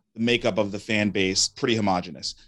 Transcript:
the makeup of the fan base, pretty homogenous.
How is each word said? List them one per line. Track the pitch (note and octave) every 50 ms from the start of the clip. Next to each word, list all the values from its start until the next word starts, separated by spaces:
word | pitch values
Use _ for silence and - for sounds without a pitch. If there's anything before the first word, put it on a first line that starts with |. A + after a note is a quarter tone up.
| _ _ _
the | A2
makeup | A2+ A#2 A#2+ A#2 B2 A#2 F#2+
of | A2 G#2 G2+ G2
the | G2+
fan | - - A2 G#2 G#2 G#2
base, | F2+ G#2 F#2+ F#2 F#2+ - -
pretty | - - - C#3 B2+ A#2
homogenous. | A2+ G#2 G2 F#2 F2 F2+ F2+ D2 C2 - - - - -